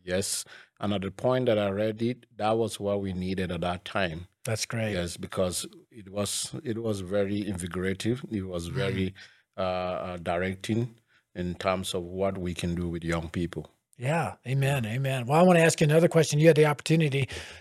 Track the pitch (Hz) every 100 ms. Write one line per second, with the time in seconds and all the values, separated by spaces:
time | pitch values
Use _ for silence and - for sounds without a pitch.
0 | 90 92 - - - - - - 104 101
1 | 95 95 127 127 120 107 101 98 107 110
2 | 117 127 _ 107 107 113 110 - 101 101
3 | 98 92 92 92 90 87 90 90 - 104
4 | 90 80 90 _ - 110 - 117 107 95
5 | 87 - 95 - 90 85 - - _ 120
6 | 95 98 101 - - - 127 110 113 101
7 | 90 104 98 104 101 90 87 90 95 95
8 | 110 127 - 104 92 87 85 98 98 95
9 | 95 95 - _ _ - 92 92 90 90
10 | 90 90 87 87 95 95 - 110 120 -
11 | _ _ _ 98 90 87 98 92 92 95
12 | 87 92 98 95 90 85 87 85 87 85
13 | 82 85 82 92 85 78 - _ _ -
14 | 123 135 98 - 123 135 135 139 107 120
15 | 135 131 117 156 185 170 165 - 151 156
16 | 175 165 151 147 165 151 151 139 - 165
17 | 151 139 131 - - -